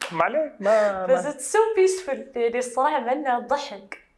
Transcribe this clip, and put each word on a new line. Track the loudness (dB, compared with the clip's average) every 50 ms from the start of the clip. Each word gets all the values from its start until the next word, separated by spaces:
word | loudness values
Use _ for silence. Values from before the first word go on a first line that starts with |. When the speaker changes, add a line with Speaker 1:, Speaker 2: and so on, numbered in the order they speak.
| -12 -6
Speaker 1:
ما | 0 0 0
عليه، | 2 2 0 -2 -2 -4 -4
ما، | 0 2 4 4 4 2 0 -2 0
Speaker 2:
بس | 2 2 2 2
Speaker 1:
ما. | -2
Speaker 2:
it's | -6
so | -8 -8 -2 2 2 2 2 4 4
peaceful. | 4 4 4 0 -4 -6 -6 -6 -8 -10 -4 -2
يعني | -2 0 0 -2
الصراحة | -4 -4 -2 0 0 2 0 0
مع | 0 -2
إنها | -2 -2 0 -2 -2 -2
تضحك. | -2 -2 -4 -4 -4 -6 -12 -14 -16 -16 -18 -18 _ _ _